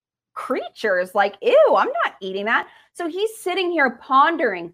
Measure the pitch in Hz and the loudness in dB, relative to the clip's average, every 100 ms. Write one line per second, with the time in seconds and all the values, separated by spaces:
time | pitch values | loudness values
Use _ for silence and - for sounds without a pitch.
0 | _ _ _ - - 302 698 - 220 180 | _ _ _ -12 -6 -6 -8 -6 -2 -2
1 | 185 214 202 - 233 571 571 196 269 679 | -2 0 0 0 4 6 6 4 0 -2
2 | - - 190 190 208 262 - - _ - | -4 -6 -10 -6 -2 -2 -4 -16 _ -8
3 | 339 349 440 - 359 359 359 330 262 - | -8 -4 -6 -6 -6 -4 -2 0 0 -2
4 | - 269 302 330 240 180 170 | 0 2 4 2 -2 -4 -10